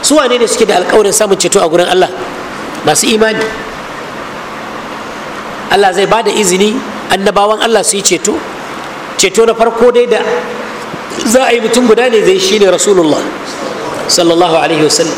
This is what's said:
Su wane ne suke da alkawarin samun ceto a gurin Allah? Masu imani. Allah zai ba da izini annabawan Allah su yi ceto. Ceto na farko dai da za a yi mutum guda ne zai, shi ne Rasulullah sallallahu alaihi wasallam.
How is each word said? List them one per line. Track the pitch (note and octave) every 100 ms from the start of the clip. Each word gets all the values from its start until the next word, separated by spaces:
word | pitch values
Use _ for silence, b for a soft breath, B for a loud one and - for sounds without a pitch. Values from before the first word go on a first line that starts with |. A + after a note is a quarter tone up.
Su | - D4+
wane | C4+ A#3+
ne | A3+
suke | - G#3+
da | F3+
alkawarin | F3+ A3 G3+
samun | G#3 G#3+ F#3+
ceto | - G3+
a | F3
gurin | E3+ F3+
Allah? | F3+ F3 - - - - - - - -
Masu | D3+ -
imani. | A3 A3 G#3+ - - - - - - - - - - - - - - - - - - - - - - -
Allah | F#3+ G3+
zai | F3+ F#3+
ba | G#3
da | G#3+
izini | - G3+ F#3 G#3 B3 - - -
annabawan | F#3+ G3 F#3+ G#3 G#3+
Allah | A3 A3+
su | - G3+
yi |
ceto. | F#3+ E3+ - D#4+ - - - - - - - -
Ceto | F#3+ - A3+
na |
farko | A3 A3+ - B3
dai | A#3+ A#3+
da | G#3+ - A#3+ - - - - - - - - -
za | A#3 B3+
a |
yi | A#3+
mutum | A3 B3 B3
guda | G#3+ B3+
ne | A#3
zai, | G3+ F#3+
shi | - G#3+
ne | G3
Rasulullah | F3 - F#3+ D#3+ C#3+ - - - - - - - - -
sallallahu | - E3+ E3 F3+ D#3+
alaihi | D3+ D#3+ D3+
wasallam. | - D#3+